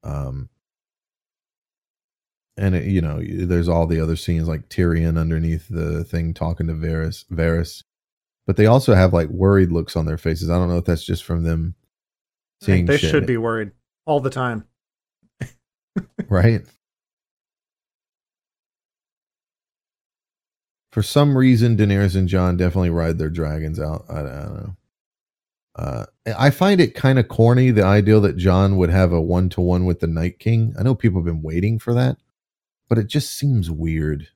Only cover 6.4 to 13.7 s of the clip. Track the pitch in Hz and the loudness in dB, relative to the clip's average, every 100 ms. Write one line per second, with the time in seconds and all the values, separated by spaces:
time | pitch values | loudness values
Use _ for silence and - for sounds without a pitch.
6.4 | 82 87 82 78 82 80 80 - - 85 | -6 -4 -4 -4 -4 -4 -4 -8 -10 -2
7.4 | 82 82 82 - - _ _ _ _ _ | 0 0 -4 -8 -20 _ _ _ _ _
8.4 | - 95 107 123 135 101 92 90 80 87 | -6 4 6 6 6 6 6 4 -2 0
9.4 | 95 98 92 85 82 - 78 78 - 82 | 4 4 4 0 -4 -4 -4 -4 -4 -4
10.4 | 87 85 90 87 82 101 - 92 - 85 | -2 0 0 -2 -2 -4 -4 -8 -4 -4
11.4 | 82 82 82 87 _ _ _ _ _ _ | -2 -2 -4 -10 _ _ _ _ _ _
12.4 | _ _ - 92 87 143 160 156 - 120 | _ _ 0 0 2 0 2 0 0 -2
13.4 | 113 113 104 | -2 -4 -8